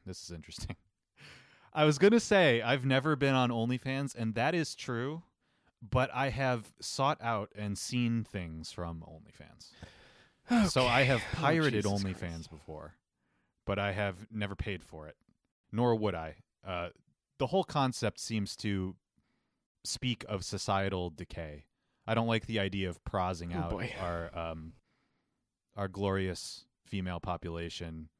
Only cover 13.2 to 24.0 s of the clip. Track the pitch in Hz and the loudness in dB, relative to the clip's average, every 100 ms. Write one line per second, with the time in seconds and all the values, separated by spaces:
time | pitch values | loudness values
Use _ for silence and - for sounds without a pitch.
13.2 | _ _ _ _ - 98 101 98 101 90 | _ _ _ _ -4 -2 0 0 -2 -4
14.2 | 110 110 101 98 107 90 - 80 76 - | -8 -4 -4 -4 -6 -6 -10 -16 -16 -18
15.2 | _ _ _ _ _ 107 123 110 107 85 | _ _ _ _ _ 0 2 4 2 -2
16.2 | 80 - _ _ 95 87 87 - _ _ | -6 -10 _ _ -6 -6 -6 -10 _ _
17.2 | _ - 131 190 - 147 131 - 107 - | _ -4 0 0 0 2 0 0 -2 -2
18.2 | - 110 98 - 107 98 95 - _ _ | -4 -2 -2 -4 -2 0 -2 -6 _ _
19.2 | _ _ _ _ _ _ - - 127 117 | _ _ _ _ _ _ -8 -4 -2 -2
20.2 | - 101 - 101 - 98 98 95 87 76 | -4 -6 -4 -4 0 2 2 0 -4 -6
21.2 | 87 - 78 73 - _ _ _ - 113 | -12 -10 -10 -12 -18 _ _ _ -2 0
22.2 | 117 113 - 107 98 98 90 85 - 101 | 2 0 0 0 0 0 -2 -4 -4 -2
23.2 | 90 85 85 87 85 98 117 95 | 0 -2 -4 -4 -2 -2 -4 -4